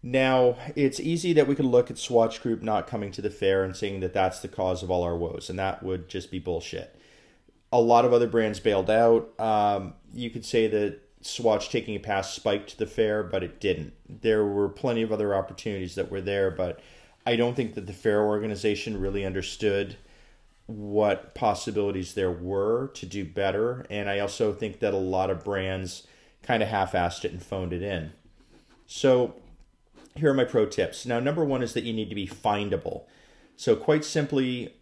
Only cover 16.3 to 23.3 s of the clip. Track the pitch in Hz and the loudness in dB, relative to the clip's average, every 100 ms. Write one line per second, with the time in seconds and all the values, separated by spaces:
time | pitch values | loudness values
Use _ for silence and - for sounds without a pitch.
16.3 | 98 95 85 90 85 - - - _ - | 0 0 0 -6 -6 -16 -20 -20 _ -2
17.3 | 117 120 123 113 - 95 95 113 104 107 | 2 0 0 -4 -6 -12 -4 2 2 2
18.3 | 107 107 101 110 101 - 104 95 98 98 | 0 -2 -2 -2 -2 -4 -4 -4 -2 -2
19.3 | 95 92 - 107 98 98 - - - - | -4 -6 -2 0 0 -2 -10 -20 -20 -20
20.3 | _ _ _ - 110 104 104 104 98 - | _ _ _ -16 -12 -2 2 4 2 -4
21.3 | - 117 104 - 104 101 98 90 - 92 | -2 0 0 -2 -2 0 -2 -6 -2 -2
22.3 | 85 90 98 101 117 135 - 92 101 87 | -2 -4 -2 0 0 -2 -10 -10 -8 -6